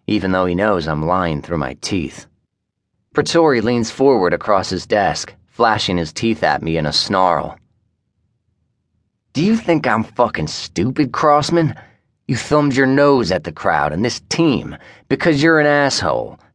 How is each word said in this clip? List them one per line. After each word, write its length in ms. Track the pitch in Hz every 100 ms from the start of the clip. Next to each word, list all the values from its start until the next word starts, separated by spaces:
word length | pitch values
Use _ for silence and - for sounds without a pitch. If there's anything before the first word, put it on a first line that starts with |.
| -
even 260 | 104 92
though 140 | 92 90
he 80 |
knows 340 | 87 107 95 78
I'm 200 | 76 78
lying 340 | 92 87 76
through 160 | 73 85
my 180 | 65 -
teeth. 460 | - 98 76 - - _ _ _ _ _ _ _ _ -
Pretori 480 | - 165 160 123
leans 260 | 107 120 113
forward 440 | - 135 123 90
across 360 | 85 - 98 90
his 160 | 92 -
desk, 480 | 104 92 - - - _
flashing 500 | - 117 104 - 87
his 160 | 80
teeth 300 | - 113 110
at 180 | 80 71
me 160 | 80 80
in 80 | 73
a 80 |
snarl. 640 | - - 98 92 78 71 - _ _ _ _ _ _ _ _ _ _ _ _ _ _ _ _ _
"Do 100 | 135
you 120 | 185 226
think 300 | - 160 120
I'm 180 | 110
fucking 440 | 110 - 117 - 76
stupid, 640 | - - - 110 131 131
Crossman? 640 | - 156 147 151 170 156 - - _ _ _ -
You 80 | 120
thumbed 400 | - 151 147 127
your 120 | 135
nose 440 | 135 143 135 92
at 120 | 90
the 80 | 80
crowd 420 | 78 98 78 73
and 100 | 78
this 180 | 120 - -
team 460 | - 165 104 - - - - -
because 340 | - 175 143
you're 160 | 160 160
an 80 | 147
asshole 720 | 147 139 - 85 60 57 - _